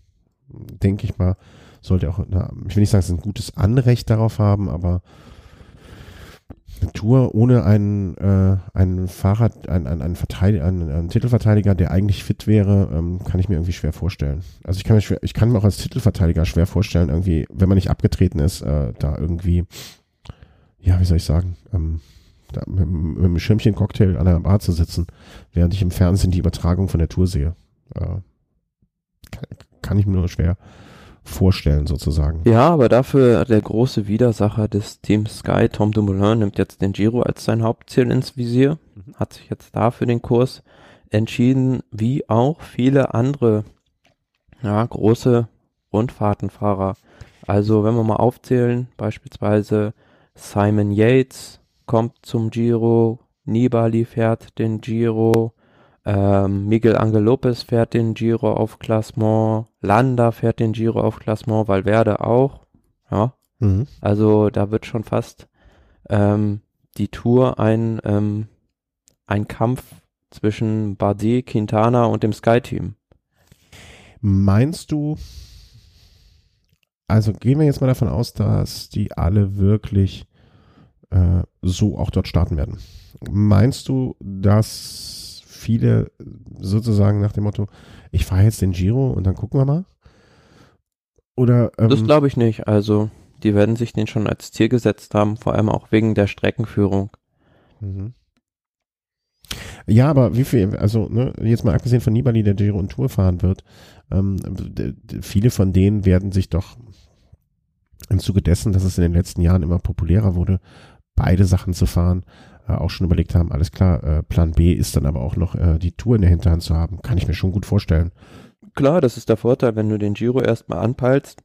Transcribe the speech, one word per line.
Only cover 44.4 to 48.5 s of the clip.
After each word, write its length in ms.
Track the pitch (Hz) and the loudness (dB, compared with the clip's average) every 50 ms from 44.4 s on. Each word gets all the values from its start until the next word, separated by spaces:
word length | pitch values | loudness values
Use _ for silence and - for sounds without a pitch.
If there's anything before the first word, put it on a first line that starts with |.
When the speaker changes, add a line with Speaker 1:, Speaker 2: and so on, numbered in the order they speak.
| _ _ _ _ - | _ _ _ _ -6
Speaker 2:
ja, 220 | 101 104 107 117 | -2 -2 -2 -2
große 640 | - - - - 104 117 - - 131 120 117 117 - _ _ _ _ _ _ _ _ - | -2 -4 0 2 2 2 2 2 2 2 2 0 -2 _ _ _ _ _ _ _ _ -2
Rundfahrtenfahrer. 1000 | 101 113 131 - - 107 104 104 - - 95 - - 101 104 101 95 95 95 95 - _ _ _ _ - - _ _ - | -2 -2 -2 -4 -4 -2 -2 -2 -2 -6 -10 -10 -6 -4 -4 -2 -2 -4 -4 -6 -8 _ _ _ _ -20 -20 _ _ -6
Also 380 | - 101 104 104 107 110 107 104 | -2 0 0 2 2 2 2 2
wenn 100 | 110 117 | 2 0
wir 100 | 120 113 | 0 0
mal 120 | 110 104 | 0 0
aufzählen, 720 | - 110 117 - - - - | 0 0 0 -2 -4 -4 -2